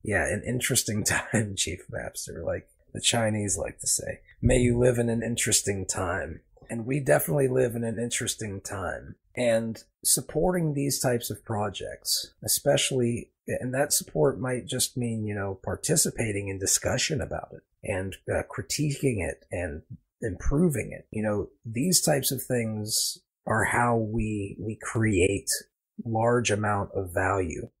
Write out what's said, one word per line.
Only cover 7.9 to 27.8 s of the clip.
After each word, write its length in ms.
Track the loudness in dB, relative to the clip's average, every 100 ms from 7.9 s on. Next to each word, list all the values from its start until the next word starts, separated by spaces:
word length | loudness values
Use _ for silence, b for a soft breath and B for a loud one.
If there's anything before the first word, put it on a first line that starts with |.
| -2
interesting 600 | -2 -2 -2 -4 -6 -6
time. 540 | -8 -6 -4 -6 -10 -18 _ -2
And 460 | 2 2 2 -6 -12 _ 0
supporting 680 | 0 0 0 2 2 0
these 260 | 0 -2 0
types 320 | 2 0 -2
of 120 | -10
projects, 920 | -6 -4 -4 -6 -10 -8 -2 -2 -4 _ -2
especially, 880 | 0 4 4 4 2 2 0 -6 _ -6
and 260 | -4 -2
that 180 | 0 2
support 480 | 0 0 2 2 2
might 280 | -2 -4 -4
just 280 | -2 -2 -2
mean, 300 | -2 -2 -2
you 80 |
know, 260 | -4 -4 -6
participating 840 | -6 -6 0 2 2 0 -2 -2 -4
in 100 | -4
discussion 640 | 0 0 0 0 0 -2
about 280 | -2 -6 -8
it 80 | -16 _ _
and, 320 | -6 -4 -4 -8 -4
uh, 120 | -4 -4 -8
critiquing 720 | -6 -2 -2 0 0 0 -2
it 180 | -6 -8
and 300 | -4 -4 -6 -12 -20 _ _
improving 680 | -6 -2 0 4 2 2 -4
it. 160 | -10 -8
You 120 | -4
know, 260 | 0 0 -2 _ -8
these 360 | -2 2 2
types 300 | 4 2 0
of 120 | -4
things 720 | -2 -2 0 -4 -2 -2 -2 -6 _ _ -2
are 160 | 2 2
how 300 | 4 4 2
we, 580 | 2 0 0 -2 -4 -6
we 180 | -8 -6
create 680 | -4 0 2 4 4 2 -2 -4 -6 _ _ -12 -4
large 460 | 2 4 4 2
amount 400 | 0 2 0 0
of 200 | -4 -2
value. 560 | 0 2 2 0 -4 -10 _